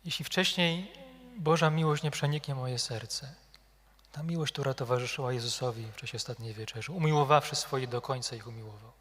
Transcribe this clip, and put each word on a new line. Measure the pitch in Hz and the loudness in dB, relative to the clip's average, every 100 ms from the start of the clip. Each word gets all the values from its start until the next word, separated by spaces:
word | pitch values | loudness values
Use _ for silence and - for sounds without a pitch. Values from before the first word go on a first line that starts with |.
| 170 | -6
Jeśli | - 151 | -6 0
wcześniej | 185 185 - 170 170 196 - - - - 233 | 2 2 4 2 2 -6 -14 -18 -20 -16 -2
Boża | 156 165 160 | 2 6 6
miłość | 156 160 147 | 6 4 2
nie | 156 | 0
przeniknie | - 143 147 143 135 | 0 0 0 -4 -4
w | |
moje | 127 123 | -2 -2
serce, | - 113 110 - 135 151 _ - _ _ _ _ _ | -2 -4 -6 -8 -10 -16 _ -20 _ _ _ _ _
ta | 147 | -8
miłość, | 160 170 147 | -4 -2 -2
która | - 135 | 0 -2
towarzyszyła | 131 123 123 123 - 127 | -2 0 0 0 -2 -2
Jezusowi | 127 117 - 127 113 110 | -2 -2 -2 -2 -4 -8
w | 110 | -10
czasie | 123 117 | -10 -6
ostatniej | - 120 113 | -6 -6 -8
wieczerzy, | 107 110 110 127 | -8 -8 -8 -6
umiłowawszy | 180 156 151 139 147 - 131 | 2 4 6 8 6 6 -4
swoich, | - 135 127 | -2 -2 -2
do | 120 | -4
końca | - 127 - 117 | -4 -4 -4 -8
ich | 110 | -10
umiłował. | 113 110 104 110 - | -12 -14 -16 -20 -20